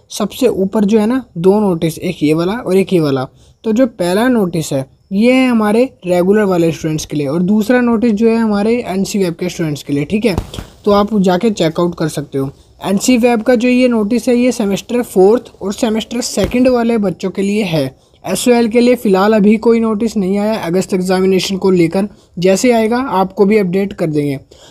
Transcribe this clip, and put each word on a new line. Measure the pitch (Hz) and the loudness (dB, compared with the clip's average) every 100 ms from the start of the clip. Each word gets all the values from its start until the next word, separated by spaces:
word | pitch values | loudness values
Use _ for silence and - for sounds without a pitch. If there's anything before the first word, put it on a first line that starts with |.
| _ | _
सबसे | - 208 - 262 | -8 -8 -2 -2
ऊपर | - 190 220 202 | 0 -2 0 2
जो | 220 | 2
है | 214 | 2
ना, | 262 - 170 | -2 -4 0
दो | 185 214 | 2 2
notice, | 202 165 165 160 | 2 0 -2 -4
एक | 160 160 | -8 -2
ये | 151 | 0
वाला | 156 175 | 0 0
और | 233 - 190 | -4 -2 0
एक | 185 | 2
ये | 185 | 0
वाला। | 147 135 131 - - _ | 0 -2 -4 -12 -20 _
तो | 226 | -2
जो | 214 262 | 2 0
पहला | - 175 190 254 | 0 -2 0 2
notice | 240 180 165 - | 0 0 -4 -4
है | 139 131 _ _ | -6 -6 _ _
ये | 196 240 | 0 2
है | 254 254 | 4 2
हमारे | 226 208 220 262 - 175 | 2 2 2 0 -2 -2
regular | 180 185 214 | 0 2 2
वाले | 202 180 165 | 2 2 0
students | - 156 156 - | -2 -4 -6 -6
के | 151 | -6
लिए | 139 | -4
और | 165 | -2
दूसरा | 180 214 202 247 | 0 0 2 2
notice | 240 226 240 | 2 0 0
जो | 202 226 | 2 0
है | 226 | 2
हमारे | 220 202 214 240 - | 0 0 0 -2 -2
एनसी | 190 185 208 | -4 -4 -2
V | 180 | -2
के | 170 180 | -2 -8
students | - 160 147 | -4 -6 -6
के | - | -4
लिए, | 143 147 | -4 -2
ठीक | 208 226 | -2 0
है। | 170 - - - - 208 | -2 -6 -14 -16 -6 0
तो | |
आप | 202 208 214 | 2 2 0
जाके | 185 180 233 | 2 2 0
चेकआउट | 202 160 160 175 170 | 0 -2 -2 -4 -4
कर | 160 | -6
सकते | 156 143 139 | -6 -8 -6
हो। | 135 - _ _ | -6 -10 _ _
एनसी | 156 196 - 247 | -4 -2 2 2
वेब | 240 233 | 2 0
का | 240 247 | 0 0
जो | 247 | 2
ये | 247 254 | 2 2
notice | 226 208 240 254 | 0 0 -2 0
है | 240 | 2
ये | 247 | 0
semester | 240 202 190 - 240 | 0 -2 -4 -4 -6
fourth | - 190 190 240 - - | -2 2 4 4 -2 -10
और | 190 | -10
semester | - 233 220 - 233 | -4 -2 -2 -4 -6
second | - - 190 247 254 | -6 -4 -2 0 2
वाले | 247 233 233 | 2 0 0
बच्चों | 196 170 190 | -2 -4 -6
के | 190 | -4
लिए | 196 208 | -2 -2
है। | 190 160 131 - _ _ 160 | -2 -2 -4 -8 _ _ -8
एसओएल | 190 247 240 233 | -2 2 2 2
के | 233 | 2
लिए | 240 240 | 2 2
फ़िलहाल | 208 185 208 | 2 2 4
अभी | 220 202 220 | 4 4 4
कोई | 233 233 | 2 2
notice | 226 208 226 214 | 0 -2 -2 -2
नहीं | 185 202 | -2 -2
आया | 208 220 | -2 -4
अगस्त | 170 185 - | -2 -2 -2
examination | 190 185 185 190 190 - 190 | -2 0 0 2 0 -2 -2
को | 190 | 0
लेकर। | 180 165 190 208 - _ - | 2 2 0 -4 -8 _ -2
जैसे | 185 196 254 | 0 2 2
आएगा | 233 220 240 | 2 0 -2
आपको | 269 185 190 208 196 | -2 -2 -2 0 2
भी | 214 | 2
update | 185 190 196 | 2 -2 -4
कर | - 165 | -4 -2
देंगे। | 151 143 135 - - - | -2 -2 -6 -10 -20 -20